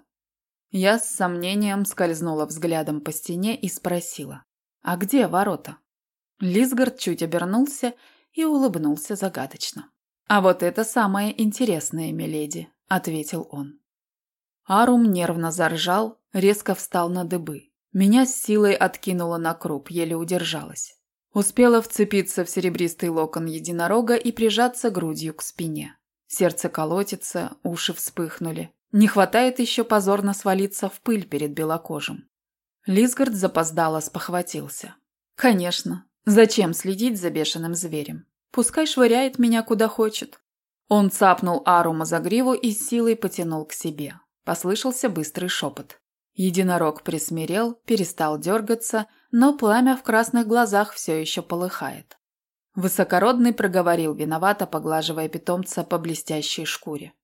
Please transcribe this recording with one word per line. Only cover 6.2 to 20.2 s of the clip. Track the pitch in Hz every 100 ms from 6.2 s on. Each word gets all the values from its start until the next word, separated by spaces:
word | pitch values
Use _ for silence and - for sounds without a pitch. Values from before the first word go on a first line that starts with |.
| _ -
Лисгард | 185 196 262 254 254 254
чуть | 185 170
обернулся | 165 - 180 226 285 - 240 - _ _ _
и | 320
улыбнулся | 320 285 262 170 147 147 -
загадочно. | 202 190 135 139 - - - - _ _ _ -
«А | 208
вот | 185 180
это | 175 220
самое | 220 254 202 196 208 208
интересное, | 214 208 233 160 - 165 156
миледи», | 160 156 156 147 170 160 _ -
ответил | 185 175 160 147 165 -
он. | 143 143 - _ _ _ _ _ _ _ _
Арум | - 196 247 240 226
нервно | 180 170 170 165
заржал, | 175 160 165 175 196 220 - _
резко | 190 190 202 -
встал | 185 - 180 170
на | 180
дыбы. | 170 180 156 139 - _ _
Меня | 190 196 247
с | 254
силой | - - 214 202
откинуло | 196 185 - 196 180 170 170
на | 165
круп, | 165 170 143 -
еле | 170 165
удержалась. | 165